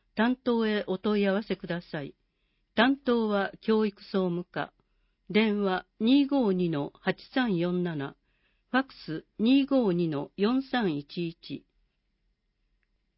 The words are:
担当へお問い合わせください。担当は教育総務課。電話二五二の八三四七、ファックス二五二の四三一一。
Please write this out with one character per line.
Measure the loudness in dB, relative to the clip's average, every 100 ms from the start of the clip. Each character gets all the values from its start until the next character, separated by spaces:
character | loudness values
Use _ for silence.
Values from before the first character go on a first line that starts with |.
| _ -2
担 | 0 0
当 | -2 0 0
へ | -2 -4
お | -4
問 | -2 0
い | 0
合 |
わ | 0
せ | -4 -8
く | -8
だ | -8
さ | -8 -10
い。 | -10 -16 _ _ _ _ _ 2
担 | 2 2
当 | 0 0 2
は | 0 -2 -4
教 | 0 2 0
育 | -4
総 | -4 -2 0
務 | -2
課。 | -6 -8 -10 _ _ _ _ _ -2
電 | 2 2 0
話 | 0 -2 -6 -2
二 | 4 4 4
五 | 2 2
二 | 2 0
の | -2 -4
八 | -6 -6 -6 -4
三 | -2 0 0
四 | 0 -2 -4
七、 | -6 -8 -12 _ _ _ _ _
フ | -2
ァ |
ッ |
ク | -2 -8 -10
ス | -10 -10 -2
二 | 2 4 4
五 | 2 2
二 | 2 0
の | -2 -6 -2
四 | 0 0
三 | -2 -2 -2 -4
一 | -8 -8 -8
一。 | -8 -14 -14 _ _ _ _ _ _ _ _ _ _ _ _ _ _ _